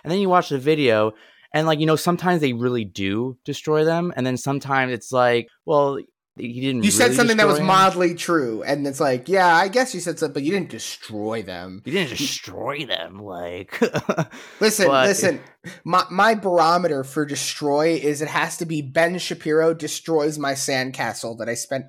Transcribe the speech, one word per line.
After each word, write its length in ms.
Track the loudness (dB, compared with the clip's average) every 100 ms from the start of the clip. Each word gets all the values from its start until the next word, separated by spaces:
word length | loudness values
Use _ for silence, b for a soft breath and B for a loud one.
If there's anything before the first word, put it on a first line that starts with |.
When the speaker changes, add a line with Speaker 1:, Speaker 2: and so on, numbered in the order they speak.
Speaker 1:
And 80 | -4
then 100 | 0
you 80 | 2
watch 220 | 2 2
the 80 | -2
video, 540 | 0 2 4 4 2 -2 b b b
and, 120 | -2 0
like, 140 | 2
you 60 | 2
know, 100 | 2
sometimes 460 | 2 0 2 2
they 100 | 0
really 320 | 0 -2 -2
do 540 | -4 -4 -4 -2 -4 -8
destroy 400 | -10 -8 -2 0
them, 280 | 2 0 -2 -2
and 100 | -4
then 100 | -2
sometimes 560 | -4 -4 -2 -2 0
it's 200 | -4 -2
like, 360 | 2 4 2 -2 b
Well, 340 | 0 2 2 0 -10 _ _ -14
he 240 | -12 -6
didn't 220 | -4 0
Speaker 2:
You 80 | 2
said 140 | 4
Speaker 1:
really 100 | 4
Speaker 2:
something 220 | 4 4 4
that 100 | 4
was 120 | 4
Speaker 1:
destroy 40 |
him. 60 | 4
Speaker 2:
mildly 460 | 6 6 4 0 0
true, 480 | 0 0 0 -4
and 200 | -2 -2 -2
it's 100 | -2
like, 300 | 0 0 0
"Yeah, 260 | 4 6
I 140 | 6 4
guess 260 | 0 -2
you 60 | -4
said 180 | -6 -4
something, 160 | -4
but 80 | -4
you 80 | -2
didn't 200 | -2 -4
destroy 720 | -10 -12 -14 -12 -8 -6 -6
them." 380 | -8 -10 -12 -12
Speaker 1:
You 80 | -6
didn't 180 | -4 -4
destroy 720 | -4 -6 -6 -12 -10 -8 -8 -6
them, 340 | -8 -8 -14
like 600 | -14 -12 -10 -12 -8 -2
<laughs> 800 | -2 -2 -4 -4 -6 -8 -14 -2
Speaker 2:
Listen, 280 | 0 2 4
Speaker 1:
but 180 | 6 4
Speaker 2:
listen. 340 | 4 0 0 -8 _ B B
My, 200 | -2 0 0
my 240 | 2 4
barometer 680 | 2 2 4 6 4 2 0
for 200 | -2 -2
destroy 720 | -2 -4 -6 -2 0 4 4
is 260 | 2 0 -2
it 80 | -2
has 280 | -2 -2 -4
to 100 | -6
be 160 | -6
Ben 360 | -2 2 2 0
Shapiro 560 | -6 -6 0 2 4
destroys 640 | 2 -4 -8 0 0 0 -2
my 160 | -4
sandcastle 840 | -4 -2 -2 -2 -4 -6 -4 -8 -8
that 100 | -6
I 60 |
spent 320 | -6 -6 -8